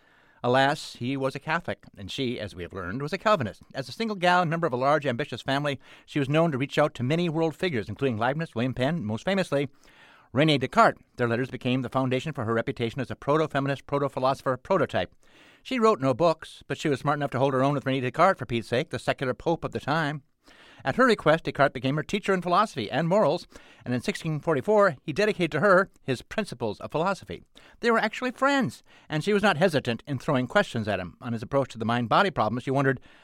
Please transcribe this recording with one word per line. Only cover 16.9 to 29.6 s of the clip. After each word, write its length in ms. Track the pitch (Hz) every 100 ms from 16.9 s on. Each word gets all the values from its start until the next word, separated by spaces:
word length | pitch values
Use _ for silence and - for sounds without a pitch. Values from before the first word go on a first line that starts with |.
was 100 | 131
smart 180 | 143 147
enough 120 | 143
to 80 | 123
hold 160 | 139
her 100 | 131
own 80 | 135
with 120 | 143
René 180 | 135 131
Descartes, 360 | 127 139 180 190
for 60 |
Pete's 240 | 123 117 104
sake, 220 | 120 165
the 80 | 123
secular 340 | - 127 131
pope 320 | - - 165
of 80 | 135
the 80 | 110
time. 420 | - 160 147 143 _ _ _ - - -
At 120 | 135 147
her 100 | 254
request, 380 | 208 156 160
Descartes 300 | - - 147
became 200 | 131 131
her 80 | 151
teacher 320 | 143 202 202
in 80 | 190
philosophy 480 | 175 175 214 135 104
and 160 | 131 165
morals, 400 | 202 156 175 - - - -
and 100 | -
in 60 | 123
sixteen 400 | - 190 165 151
forty-four, 560 | 170 165 170 214 196 135
he 80 | -
dedicated 400 | 143 214 190 170
to 80 | 151
her 300 | 202 180 196 _
his 200 | - 127
Principles 580 | - - 202 123 113 98
of 100 | -
Philosophy. 540 | 151 180 196 - 87 - - - -
They 140 | 233
were 80 | 220
actually 320 | 214 - 254
friends, 500 | - 269 277 175 - _ - -
and 140 | 151
she 100 | 170
was 120 | 208
not 140 | -
hesitant 440 | 147